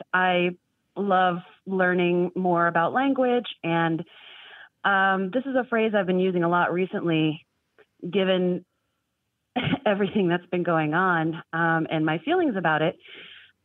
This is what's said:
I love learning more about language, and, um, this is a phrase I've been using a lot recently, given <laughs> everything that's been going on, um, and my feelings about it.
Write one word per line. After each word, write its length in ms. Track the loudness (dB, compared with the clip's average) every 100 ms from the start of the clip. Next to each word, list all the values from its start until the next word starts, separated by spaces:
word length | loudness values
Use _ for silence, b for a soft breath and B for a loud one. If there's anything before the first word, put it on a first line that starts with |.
| -4
I 360 | 0 2 2 0 -4 _ _ _ -6
love 400 | 0 2 2 0 -8 -18 -6
learning 680 | 0 2 2 2 2 0 -2
more 320 | 0 2 2
about 240 | 2 0
language, 540 | 0 0 2 2 0 -4 -8
and, 400 | -2 0 0 -2 -6 B B B B B B _ 0
um, 460 | 2 2 0 -2
this 120 | -4 -2
is 100 | -4
a 80 | -2
phrase 240 | 0 0 0
I've 120 | 0
been 120 | 0
using 240 | 0 0
a 60 | 0
lot 240 | 2 0
recently, 720 | 0 -4 -4 -2 0 0 -2 _ _ _ _ -20 -16 -6
given 540 | -2 0 2 0 -2 -8 _ _ _ _ _ _ _ _ -6
<laughs> 300 | -4 -2 0
everything 420 | 0 0 0 0
that's 180 | 0 -4
been 160 | -4
going 300 | 0 0 0
on, 420 | 0 2 0 0 -4 -8
um, 340 | -2 0 0 0
and 160 | -2 -2
my 120 | -2 -2
feelings 320 | 0 0 0
about 240 | 0 2
it. 160 | 0 -4 B B B B B _